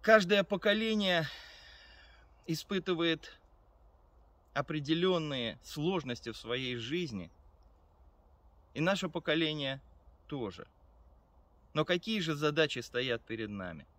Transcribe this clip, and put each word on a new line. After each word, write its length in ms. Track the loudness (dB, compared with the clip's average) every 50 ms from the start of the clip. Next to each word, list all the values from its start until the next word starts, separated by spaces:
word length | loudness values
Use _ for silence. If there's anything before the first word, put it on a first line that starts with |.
Каждое 420 | 8 10 10 10 10 8 4 4 4
поколение 800 | 2 -2 0 2 2 2 4 2 0 0 2 2 4 2 2 2 0 -6 -12 -18 -20 -20 -20 -20 -20 -20 -20 -20 -20 -20 -20 -20 -20 -20 -20 -20 -20 -20 -20 -8
испытывает 920 | -6 -6 -6 -6 -4 -4 -4 -2 -2 0 2 2 2 0 0 -4 -18 -20 -20 _ -20 -20 -20 -20 -20 _ -20 -20 -20 -20 -20 -20 _ _ -20 -20 -20 -20 -20 _ -8 -6
определённые 1040 | -6 -4 -2 -4 -6 0 0 0 2 2 2 2 2 0 -2 -2 -2 -4 -4 -6 -8 -14
сложности 680 | -12 -6 -2 -2 0 0 -2 -2 -4 -8 -6 -6 -10
в 60 | -10 -10
своей 380 | -6 -6 -6 -4 -4 -4 -6
жизни, 560 | -6 -6 -4 -4 -4 -4 -4 -6 -8 -10 -10 -16 -20 -20 -20 -20 -20 -20 -20 -20 _ _ _ -20 _ -20 -20 _ _ -20 -20 -20 _ _ -20 _ -20 -20 -14 -6
и 60 | -2
наше 280 | 0 0 0 0 -2 -6
поколение 720 | -6 -6 -2 -2 0 0 0 0 -2 -2 -4 -4 -6 -6 -10 -20 -20 -20 _ -20 -20 -20 -14 -10
тоже. 400 | -8 -6 -6 -8 -8 -12 -18 -20 _ _ -20 -20 -20 -20 -20 -20 -20 -20 _ _ _ -20 -20 _ _ -20 _ -6 -2
Но 100 | -2 0
какие 340 | 0 0 -2 0 -2 -2 -2
же 160 | 0 -2 -2
задачи 440 | 0 0 0 4 4 2 2 0 -6
стоят 440 | -8 -4 -4 -2 0 0 -2 -4 -4
перед 260 | -8 -8 -8 -6 -6
нами? 380 | -6 -8 -8 -8 -10 -12 -16 _ _